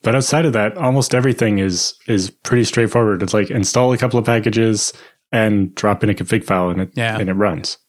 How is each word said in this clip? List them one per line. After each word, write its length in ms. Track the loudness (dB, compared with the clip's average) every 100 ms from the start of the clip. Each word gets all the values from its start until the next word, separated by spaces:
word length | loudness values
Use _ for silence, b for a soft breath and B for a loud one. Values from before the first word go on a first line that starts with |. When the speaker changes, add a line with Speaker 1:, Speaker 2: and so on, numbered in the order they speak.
Speaker 1:
But 120 | 2 0
outside 300 | 2 2 2
of 80 |
that, 240 | 2 -2 0
almost 380 | 0 0 2 2
everything 420 | 2 2 0 2
is, 380 | 0 -2 -6 -8 -2
is 220 | -2 -2
pretty 340 | _ -2 0
straightforward. 600 | 2 0 0 2 2 0
It's 100 | 0
like, 160 | 0 0
install 420 | -2 0 2 2
a 60 | 2
couple 220 | 0 0
of 60 | 0
packages, 680 | 0 2 2 2 0 -4 B B B _
and 420 | 0 2 2 0 -2
drop 280 | -2 0
in 60 | 0
a 40 |
config 300 | -2 -2 -2
file 260 | 0 0 0
and 120 | -2
it, 100 | -4 -4
Speaker 2:
Yeah. 220 | -4 -2
Speaker 1:
and 100 | -4
it 40 |
runs. 440 | 0 -2 -2 -8 -14